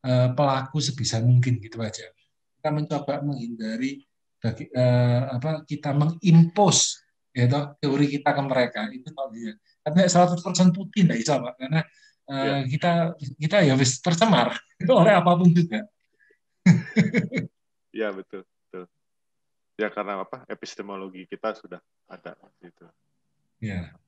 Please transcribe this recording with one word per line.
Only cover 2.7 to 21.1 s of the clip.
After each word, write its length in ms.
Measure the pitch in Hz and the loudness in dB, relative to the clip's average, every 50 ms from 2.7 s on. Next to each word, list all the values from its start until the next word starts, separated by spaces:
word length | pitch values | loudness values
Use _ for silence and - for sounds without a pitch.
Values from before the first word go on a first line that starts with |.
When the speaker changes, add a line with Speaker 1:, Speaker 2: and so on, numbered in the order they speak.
| 151 | -4
Speaker 1:
mencoba 480 | 151 151 - 156 143 143 - 143 139 | -4 -4 -4 -6 -6 -4 -6 -6 -4
menghindari 800 | 143 143 139 120 117 117 120 113 110 110 110 117 127 135 139 139 _ _ _ _ _ _ _ | -4 -6 -6 -6 -8 -10 -10 -8 -8 -8 -6 -6 -6 -6 -8 -10 _ _ _ _ _ _ _
bagi, 340 | _ - 113 - - - - | _ -6 -6 -6 -6 -14 -8
eh, 520 | - 127 127 123 123 123 123 120 120 123 123 | -2 0 0 2 2 2 2 2 2 0 -2
apa, 400 | 135 131 123 127 156 160 151 - | -4 -6 -6 -4 -4 -6 -6 -8
kita 240 | _ 151 - - 147 139 | _ -12 -8 -6 -4 0
mengimpos 1040 | 147 151 165 170 - - 185 160 165 165 165 - 208 208 175 131 - - - - - _ _ _ _ _ _ _ | 0 0 0 -2 -2 2 6 6 8 6 6 4 2 4 4 4 2 0 -2 -4 -10 _ _ _ _ _ _ _
ya 160 | 127 123 123 | 0 2 2
toh, 240 | 139 143 143 - - _ | 2 0 -2 -6 -10 _
teori 240 | - 143 135 143 147 | -2 -2 2 2 0
kita 240 | 139 139 139 139 147 | 0 0 -2 -2 -2
ke 120 | 135 139 135 | -2 0 -2
mereka 400 | 135 131 127 123 117 - 107 107 107 131 | -2 0 0 0 0 -2 -8 -10 -8 -10
itu 160 | 127 - - | -14 -18 -16
toh 160 | - - 135 131 110 | -12 -10 -10 -10 -10
dia. 240 | 117 117 110 107 _ _ _ _ _ | -12 -12 -12 -14 _ _ _ _ _
Tapi 240 | _ 156 151 180 190 | _ -2 2 2 2
seratus 320 | 175 170 175 180 180 175 | 4 6 4 4 4 2
persen 320 | 165 - 196 180 - 185 180 | -4 -6 -6 0 4 4 4
putih 320 | 170 190 190 - - 214 185 160 | 4 2 -8 -6 0 2 2 2
nggak 80 | 120 | 2
bisa, 240 | 113 - - 147 131 | 0 -2 -2 -2 -2
Pak, 120 | 123 123 - | -2 -8 -12
karena, 240 | _ 127 131 151 160 156 _ _ _ _ _ _ _ _ - | _ -8 -4 -4 -4 -4 _ _ _ _ _ _ _ _ -10
eh, 160 | 139 135 135 | -8 -4 -4
Speaker 2:
Ya. 120 | 139 139 139 135 127 | -2 -2 -2 -4 -4
Speaker 1:
kita, 220 | 135 156 - 175 170 170 165 165 170 - 143 127 - _ | -6 -2 -2 0 0 0 0 -2 -4 -8 -14 -14 -10 _
kita 160 | 151 156 202 208 180 | -6 0 2 4 4
ya 80 | 139 131 | 4 4
wis 240 | 131 135 123 - - - | 4 2 0 0 -2 -2
tercemar 480 | 180 165 170 226 220 180 127 117 113 - - _ _ _ _ | -2 2 2 4 4 4 2 2 -2 -4 -8 _ _ _ _
<laughs> 220 | - 170 262 208 | 0 2 4 6
oleh 160 | - 220 208 | 6 6 6
apapun 320 | 180 165 180 175 170 185 175 | 6 6 4 4 6 6 6
juga. 320 | 165 175 170 170 214 220 214 - _ _ _ _ _ _ _ _ _ _ _ _ _ _ _ | 6 6 2 2 -2 -8 -8 -10 _ _ _ _ _ _ _ _ _ _ _ _ _ _ _
<laughs> 840 | 185 - - - - - 220 180 - - 226 - - - - - - _ _ _ _ _ _ _ _ | 4 4 4 2 -2 0 0 0 2 0 -2 -2 -2 -6 -8 -8 -8 _ _ _ _ _ _ _ _
Speaker 2:
Ya, 240 | - 110 110 104 98 | -8 -6 -6 -6 -6
betul, 320 | 95 92 _ - 95 92 | -8 -14 _ -16 -18 -18
betul. 400 | _ _ _ _ _ - 92 90 87 _ _ _ _ _ _ _ _ _ _ _ _ _ _ _ _ _ - | _ _ _ _ _ -16 -16 -16 _ _ _ _ _ _ _ _ _ _ _ _ _ _ _ _ _ _ -6
Ya, 80 | 107 104 | -6 -6
karena 320 | - 107 104 98 101 95 | -4 -8 -6 -6 -6 -8
apa? 240 | 95 - - 127 131 | -8 -10 -14 -18 -14
Epistemologi 800 | _ 107 - - - - - 98 101 98 98 95 98 | _ -14 -14 -14 -18 -14 -16 -14 -12 -12 -12 -12 -14